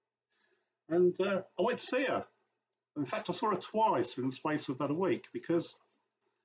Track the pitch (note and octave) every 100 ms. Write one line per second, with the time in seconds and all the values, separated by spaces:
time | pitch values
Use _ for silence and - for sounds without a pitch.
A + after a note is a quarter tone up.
0 | _ _ _ _ _ _ _ _ - E3+
1 | F3+ - F#3+ F#3+ - - G#3+ B3 - B3+
2 | B3+ B2+ - _ _ _ _ _ _ D3+
3 | C3 - - F3 G#3+ F#3+ - G#3+ A3 D3+
4 | - - C3 C3 D#3 D3+ - B2+ C#3 D#3
5 | F#3 A2 - - - E3+ D#3+ - _ _
6 | _ _ _ _